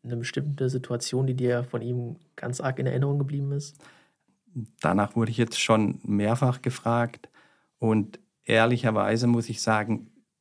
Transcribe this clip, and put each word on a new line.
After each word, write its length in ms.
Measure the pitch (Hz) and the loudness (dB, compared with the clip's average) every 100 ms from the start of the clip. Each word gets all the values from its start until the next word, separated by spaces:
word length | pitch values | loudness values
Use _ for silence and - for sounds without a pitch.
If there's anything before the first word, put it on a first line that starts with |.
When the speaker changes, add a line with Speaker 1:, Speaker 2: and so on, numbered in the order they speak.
Speaker 1:
eine 140 | 117 120 | -8 -6
bestimmte 520 | 120 - 143 143 131 | -4 -4 -4 -2 -2
Situation, 580 | 127 127 120 - - 135 | -2 -4 -6 -2 -2 0
die 80 | 127 | 0
dir 280 | 123 120 127 | 0 0 -2
von 160 | 120 | -6
ihm 340 | 117 123 120 - _ - | -4 -4 -6 -10 _ -12
ganz 260 | 123 123 | -8 -4
arg 180 | 143 131 | -4 -2
in 80 | 131 | -2
Erinnerung 320 | 127 139 143 | 0 0 0
geblieben 320 | 139 143 139 | -2 -4 -4
ist? 260 | 143 143 - - - _ _ _ _ _ - 107 - | -4 -8 -16 -20 -20 _ _ _ _ _ -10 -10 -4
Speaker 2:
Danach 360 | 78 95 104 - | 0 2 2 0
wurde 160 | 113 | 0
ich 60 | 117 | 0
jetzt 220 | 95 - | -2 0
schon 400 | - 110 104 - | 2 4 2 -2
mehrfach 580 | - 101 104 120 127 127 | -2 0 2 2 2 0
gefragt 680 | 127 127 117 117 117 - - _ _ _ _ - | -4 -4 0 0 0 -4 -20 _ _ _ _ -4
und 420 | 113 110 98 - _ _ | 2 2 0 -6 _ _
ehrlicherweise 840 | - 110 113 123 127 107 101 113 123 | 2 4 6 4 2 2 2 2 4
muss 220 | 120 113 | 2 2
ich 120 | 110 | -4
sagen, 480 | - 107 107 107 - _ _ _ | 0 0 0 -4 -6 _ _ _